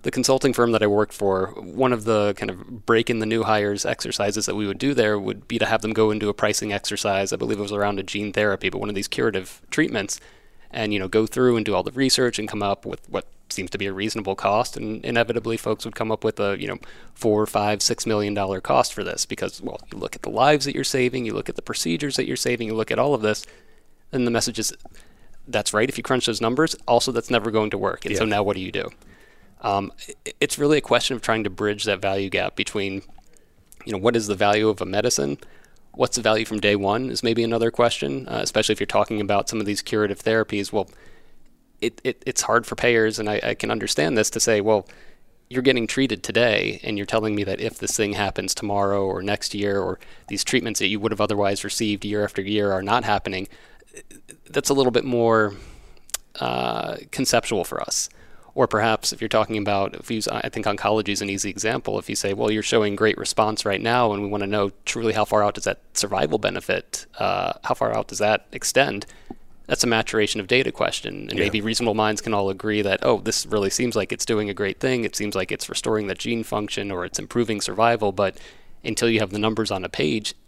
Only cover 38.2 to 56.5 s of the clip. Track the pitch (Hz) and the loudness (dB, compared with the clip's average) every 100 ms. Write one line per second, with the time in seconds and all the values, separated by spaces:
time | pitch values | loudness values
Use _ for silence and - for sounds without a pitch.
38.2 | - 117 101 110 - 107 107 110 107 107 | -4 -4 0 0 2 0 2 2 2 -2
39.2 | 101 101 - 110 101 104 - 110 104 98 | 2 2 2 -2 -2 -4 -2 0 0 0
40.2 | 113 113 107 104 98 107 92 - - - | 0 2 2 -2 -2 -2 -2 -10 -20 -20
41.2 | - - - _ _ _ 117 - 131 - | -20 -20 -20 _ _ _ -4 -2 -4 -4
42.2 | - - - 117 117 - 123 117 110 110 | -4 -2 2 2 2 0 4 4 4 0
43.2 | 104 104 117 110 110 113 104 - 156 117 | -2 0 -2 -2 -2 -2 -2 0 2 2
44.2 | 107 113 - 107 104 107 - - - - | 2 2 2 4 4 2 0 -18 -20 -20
45.2 | - _ _ 127 127 127 113 - 135 107 | -20 _ _ 2 2 2 0 0 0 0
46.2 | - 113 120 104 101 101 - 104 101 113 | 0 2 4 4 0 -4 -6 -6 -2 0
47.2 | 107 104 98 98 113 - 104 - 104 101 | 0 -2 -2 -2 -4 -4 -6 0 0 0
48.2 | 98 98 101 - 107 101 101 101 95 95 | 0 -2 -4 -4 -2 0 2 2 0 -2
49.2 | 98 104 - 101 101 98 92 92 - - | -2 -2 -2 -2 0 0 -2 -6 -12 -20
50.2 | - 104 - 131 117 104 101 107 107 104 | -10 -6 0 0 0 -2 0 0 -2 0
51.2 | 107 101 98 101 104 - 113 101 104 104 | 0 2 2 0 -4 -2 -2 -2 -2 -2
52.2 | 104 - 98 104 101 95 98 117 113 101 | -2 -2 0 0 2 0 2 0 2 0
53.2 | - 95 98 - - - - - - - | 0 -4 -6 -12 -20 -20 -20 -20 -20 -20
54.2 | - - - 135 - 139 127 120 - 120 | -20 -20 -4 -2 2 4 4 4 2 2
55.2 | 117 113 107 98 - - - - - - | 6 6 4 -2 -16 -20 -20 -20 -12 -12
56.2 | - - 62 | -12 -6 -2